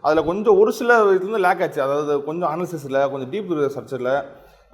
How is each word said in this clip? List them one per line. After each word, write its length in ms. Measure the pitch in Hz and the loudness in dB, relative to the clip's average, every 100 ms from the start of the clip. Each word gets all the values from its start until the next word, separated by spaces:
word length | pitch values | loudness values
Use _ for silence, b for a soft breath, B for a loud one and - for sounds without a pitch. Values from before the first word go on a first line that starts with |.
அதுல 220 | 143 156 | 2 2
கொஞ்சம் 360 | 151 190 214 196 | 0 -2 4 6
ஒரு 140 | 226 | 4
சில 320 | 240 247 233 | 2 2 4
இதுல 340 | 208 190 185 220 | 4 2 0 0
லேக் 240 | 180 175 | 0 2
ஆச்சு. 200 | 165 143 | -2 -2
அதாவது 420 | 135 143 147 143 | -2 -2 0 -2
கொஞ்சம் 260 | 143 165 170 | -2 -4 -4
அனாலிசிஸ்ல, 600 | 156 180 165 135 135 139 | -4 -6 -8 -4 0 0
கொஞ்சம் 220 | 135 127 | -2 -6
டீப் 200 | 190 190 | -8 -4
ரிசர்ச்ல, 720 | 156 139 135 110 131 123 139 - b b b b | -2 -2 -4 -10 -6 -2 -2 -4 b b b b